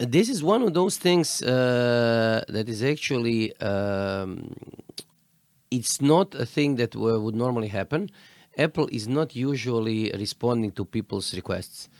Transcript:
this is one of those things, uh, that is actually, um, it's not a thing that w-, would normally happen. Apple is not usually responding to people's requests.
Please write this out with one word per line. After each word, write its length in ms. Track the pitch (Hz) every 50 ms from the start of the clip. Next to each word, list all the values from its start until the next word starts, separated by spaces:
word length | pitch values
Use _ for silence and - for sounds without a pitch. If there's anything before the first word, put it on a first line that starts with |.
this 280 | 120 120 120 175 226 240
is 140 | 269 165
one 200 | 147 175 214 254
of 120 | 247 196 151
those 220 | 175 185 180 -
things, 460 | - - 180 180 175 156 - - -
uh, 1000 | - 123 127 127 127 123 123 123 123 120 120 120 117 117 113 113 113 113 110 110 - -
that 200 | - 110 107 120
is 140 | 113 104
actually, 760 | 120 139 151 - - - 139 120 117 117 117 113 110 104 - -
um, 920 | 95 101 101 98 101 101 98 98 98 98 98 98 95 95 90 - - - - - - - - - - - - - - _ _ _ _ _ _ _ _ _ _ _ _ _
it's 300 | 131 123 113 - - -
not 340 | 139 143 156 180 196 - -
a 120 | 135 120
thing 280 | - - 151 147 143 139
that 160 | 120 120 110
w-, 280 | - 110 110 113 113 110
would 160 | 107 113 107
normally 320 | 113 123 127 123 117 110 104
happen. 420 | 104 98 92 - 147 160 208 - - - - - - - - _ _ -
Apple 300 | 151 156 - 160 147 -
is 160 | 147 117 104
not 300 | 113 131 151 160 156 -
usually 720 | 120 127 139 143 123 107 127 117 113 110 113 110 110 110 104 - 98
responding 540 | 104 - - - - 120 120 117 110 101
to 120 | - - 98
people's 500 | - - 110 101 - 104 98 - - -
requests. 540 | 90 - - 92 90 - - - - - - _